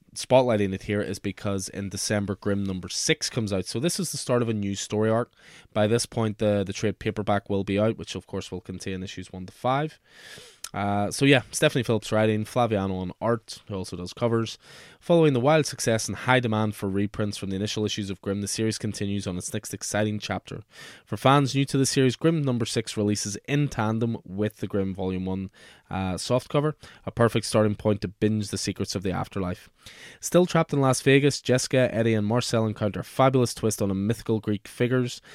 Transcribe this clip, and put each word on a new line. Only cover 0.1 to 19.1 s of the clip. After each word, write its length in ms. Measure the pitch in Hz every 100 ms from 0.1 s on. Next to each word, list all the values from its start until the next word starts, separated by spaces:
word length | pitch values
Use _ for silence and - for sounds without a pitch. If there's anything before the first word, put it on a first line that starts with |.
| -
spotlighting 580 | - 123 127 107 101
it 100 | 95
here 180 | - 104
is 180 | 98 98
because 500 | 104 95 104 98 92
in 200 | - 101
December, 460 | 95 - 107 101 98
Grimm 280 | 104 101
number 260 | 98 95 90
six 400 | - - 160 -
comes 240 | - 107
out. 120 | 98 92
So 140 | 113
this 200 | 160 -
is 120 | 180
the 60 | 135
start 240 | - 123
of 80 | 117
a 40 |
new 220 | 110 101 98
story 340 | - 107 110
arc. 220 | 110 120 _ - - -
By 140 | - 107
this 180 | 117 -
point, 340 | - 110 104
the, 240 | 107 101 95
the 80 |
trade 260 | 95 110 95
paperback 500 | 113 107 104 101 -
will 140 | 101
be 160 | 98 98
out, 180 | 107 113
which 180 | - 95
of 120 | -
course 240 | 98 -
will 100 | 90
contain 420 | - 92 - 95
issues 280 | 92 - 92
one 140 | 92 92
to 80 |
five. 460 | - 123 135 156 - _ - - - - - -
Uh, 380 | - 101 101 101
so 140 | - 139
yeah, 160 | 139 -
Stephanie 320 | - 156 143
Phillips 280 | 120 110 -
writing, 340 | 107 110 107 107
Flaviano 560 | - 117 107 98 92
on 100 | 92 -
art, 380 | 110 117 - - -
who 80 | 98
also 220 | 90 90
does 160 | 90
covers. 440 | - 120 113 113 - - - - -
Following 340 | - 170 160
the 60 | 127
wild 260 | 127 156 143
success 420 | - - 113 -
and 80 | 98
high 240 | - 127
demand 360 | 123 107 107 101
for 120 | 101
reprints 500 | 95 104 - 107 98
from 120 | 98
the 60 | 95
initial 300 | 104 - 107
issues 240 | - 98
of 120 | 95
Grimm, 200 | - 98
the 60 | 98
series 300 | - 110 104
continues 500 | 107 98 101